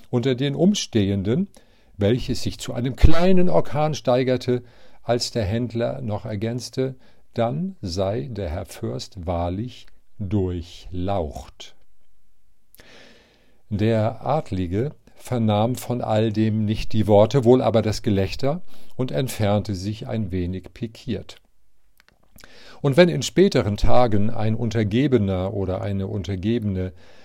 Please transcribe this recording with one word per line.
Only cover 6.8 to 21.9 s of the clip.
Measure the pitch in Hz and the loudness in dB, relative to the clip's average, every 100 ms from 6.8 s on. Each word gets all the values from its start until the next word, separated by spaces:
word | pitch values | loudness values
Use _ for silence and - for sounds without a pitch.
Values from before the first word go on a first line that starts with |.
| 131 131 - - - | -6 -6 -18 -20 -12
dann | - 117 147 190 190 | -4 -2 -2 -6 -8
sei | 95 87 95 117 139 | -8 -4 -2 -2 -6
der | 110 87 | -8 -6
Herr | 87 95 | -8 -10
Fürst | - 110 127 - 95 85 | -10 -10 -10 -12 -12 -6
wahrlich | 85 87 95 120 - - - - - | -4 -4 -6 -10 -12 -18 -18 -18 -12
durchlaucht. | 95 104 92 90 85 - - 92 92 98 76 - - - - - - - - - - - - - - - - - - - - _ - - - | -4 -2 -2 -6 -10 -16 -12 -6 -4 -4 -6 -8 -16 -18 -20 -18 -18 -18 -18 -18 -20 -20 -20 -20 -20 -20 -20 -20 -20 -20 -20 _ -20 -20 -10
Der | 101 110 113 107 - | -2 0 0 0 -4
Adlige | - 151 - 95 87 98 143 - - - | -4 -4 -4 -6 -4 -2 -4 -8 -20 -18
vernahm | - 123 110 104 117 | -6 -2 0 2 0
von | 117 - 123 | -2 -6 -6
all | - 110 113 | -2 0 0
dem | 107 110 110 | 0 0 0
nicht | 104 107 - | -2 -2 0
die | 110 101 | 2 4
Worte, | 101 107 143 | 4 6 4
wohl | 117 127 | 4 4
aber | 117 110 | 4 0
das | 110 104 | 0 -4
Gelächter | - 98 95 - 131 175 - - - | -2 -2 -2 -2 -4 -4 -6 -6 -6
und | - 131 | -6 -4
entfernte | 147 131 - 104 104 98 | -4 -4 -2 0 0 -2
sich | 95 98 107 127 | -6 -6 -8 -8
ein | 113 95 | -6 -4
wenig | 92 87 92 - | -4 -4 -6 -10
pikiert. | - 117 113 - 95 92 - _ - - - - | -12 -12 -12 -8 -8 -8 -20 _ -20 -20 -20 -20